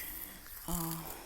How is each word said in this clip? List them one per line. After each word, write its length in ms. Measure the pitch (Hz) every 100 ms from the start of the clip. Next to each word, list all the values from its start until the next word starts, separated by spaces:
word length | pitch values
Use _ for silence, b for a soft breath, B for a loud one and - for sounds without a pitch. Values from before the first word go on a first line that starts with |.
| B B B B B B -
А, 60 | 175 165 165 160 B